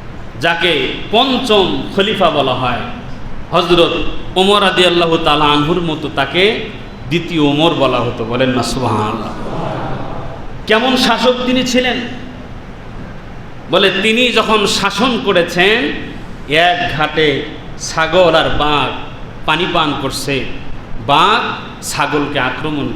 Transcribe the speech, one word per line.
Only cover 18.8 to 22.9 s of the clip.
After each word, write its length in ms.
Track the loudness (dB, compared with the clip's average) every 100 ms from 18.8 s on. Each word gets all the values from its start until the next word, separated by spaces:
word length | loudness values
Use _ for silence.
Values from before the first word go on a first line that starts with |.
| 0 -4 -10 -12 -12 -6 -2
পানি 200 | 0 0
পান 200 | 0 0 -2
করছে, 420 | -4 -4 -4 -2 -4 -6 -6 -6 -6 -6 2
বাঘ 360 | 4 4 2 -2 -6 -10 -12
ছাগলকে 560 | -8 -2 0 0 0 -2
আক্রমণ 480 | -2 -2 -4 -4 -4